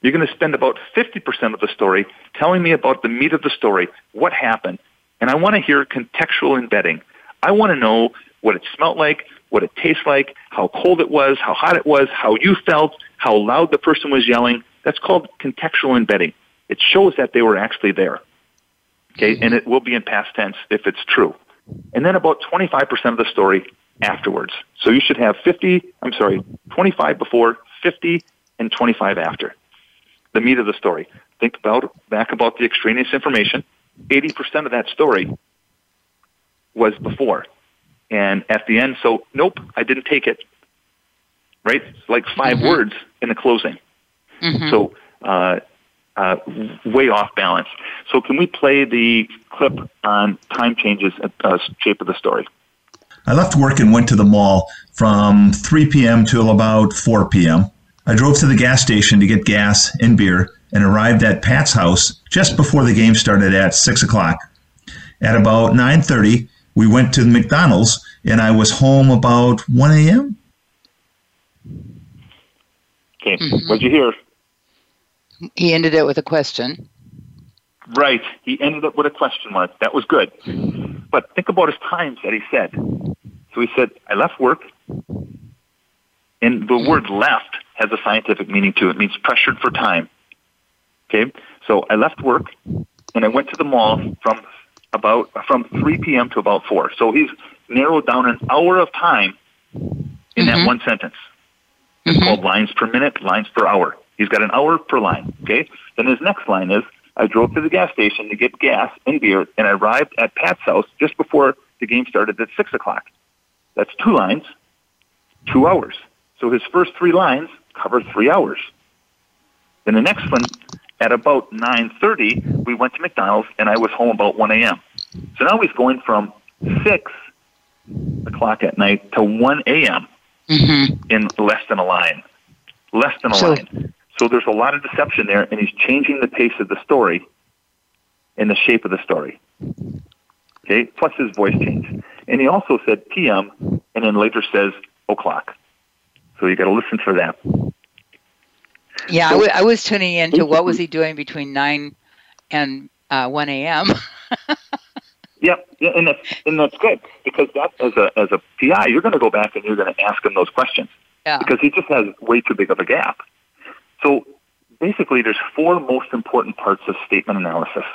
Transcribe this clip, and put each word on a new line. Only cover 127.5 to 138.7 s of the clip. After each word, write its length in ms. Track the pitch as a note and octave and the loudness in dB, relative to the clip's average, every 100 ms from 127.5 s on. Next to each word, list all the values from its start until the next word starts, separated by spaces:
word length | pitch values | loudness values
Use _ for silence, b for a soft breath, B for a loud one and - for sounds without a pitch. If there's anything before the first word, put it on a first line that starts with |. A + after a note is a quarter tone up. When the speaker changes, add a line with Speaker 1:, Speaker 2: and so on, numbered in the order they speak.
| _ _ _ - - - - - | _ _ _ -16 -10 -8 -8 -10
Speaker 1:
o'clock 360 | - A2+ G#2+ | -4 -4 -2
at 160 | G2 - | -4 0
night 320 | G2+ G2+ - | 0 0 -2
to 100 | - | 0
one 380 | G#2 A2 B2 C#3+ - | 0 2 2 2 0
A 200 | D3 C3+ | 0 0
M 180 | - - _ _ _ - | -2 -8 _ _ _ -2
Speaker 2:
Mm-hmm. 600 | D3+ C3 D3 C#3 - - | 2 4 4 2 -2 -2
Speaker 1:
in 160 | A2+ G#2+ - | -2 -2 0
less 240 | G#2 G#2+ - | 0 0 -4
than 80 | G#2 | -2
a 60 | |
line. 380 | F2+ F2+ E2+ - - _ _ _ - _ _ | 0 0 0 -4 -12 _ _ _ -20 _ _
Less 220 | A2 C3+ - | -2 -2 -2
than 100 | B2 | -2
a 20 | |
Speaker 2:
So 140 | G2+ F3 | 2 2
Speaker 1:
line. 400 | D3+ - - - _ _ - | 0 -2 -12 -12 _ _ -2
So 100 | A#2+ | 2
there's 180 | A#2+ A#2 | 2 0
a 40 | |
lot 240 | G#2+ B2 | 0 0
of 80 | C#3+ | -2
deception 440 | C#3 - D3 - G#2 | -6 -4 -2 -2 0
there, 220 | G2+ G#2 | 0 0
and 80 | G#2+ | -2
he's 140 | G#2+ | -4
changing 480 | - - C3+ C#3 C#3+ | -2 0 0 0 -2
the 80 | B2 | -4
pace 240 | - A#2 - | 0 -2 -2
of 80 | G2 | -6
the 80 | G2 | -6
story 420 | - C#3+ G#2 F2 - _ _ _ _ _ _ _ _ _ _ - | 0 2 2 -2 -8 _ _ _ _ _ _ _ _ _ _ -6
and 140 | G#2+ | -2
the 40 | |
shape 300 | G#2 C#3 | 0 2